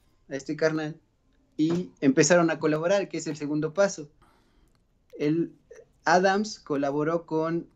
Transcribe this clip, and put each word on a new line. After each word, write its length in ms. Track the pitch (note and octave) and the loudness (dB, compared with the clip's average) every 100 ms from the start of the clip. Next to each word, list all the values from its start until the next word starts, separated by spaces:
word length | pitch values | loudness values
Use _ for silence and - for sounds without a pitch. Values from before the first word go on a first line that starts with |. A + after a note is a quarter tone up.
| _ _ _ | _ _ _
a 60 | C#3 | -12
este 200 | C#3 D#3 | -8 -2
carnal, 400 | D#3+ D#3+ D3+ D3+ _ _ _ _ _ - | 0 0 -6 -10 _ _ _ _ _ -2
y 320 | D#3 E3+ F3+ - | 0 0 -4 0
empezaron 500 | C#3 C3 D3+ F3 E3 | 2 4 6 6 4
a 80 | D#3 | 0
colaborar, 500 | D#3 D3+ E3+ G3+ F3+ | -2 -2 0 0 -2
que 80 | E3 | -6
es 80 | D#3 | -8
el 120 | D3+ | -8
segundo 360 | C#3+ D3+ D#3 | -6 -4 -4
paso. 360 | D#3 G3 F3 D3+ _ _ _ _ _ _ _ _ _ _ - | 0 0 -2 -16 _ _ _ _ _ _ _ _ _ _ -4
El 360 | D3 E3 E3+ - _ - - _ D3+ | -2 0 -2 -8 _ -20 -20 _ 2
Adams 540 | F3+ F#3+ G3 G#3+ - | 4 4 0 -4 -8
colaboró 680 | - C#3+ C#3+ C#3+ D3+ E3+ E3 | -6 -2 -2 -2 -2 -2 -4
con 420 | D#3 D#3+ E3+ - | -4 -2 -4 -6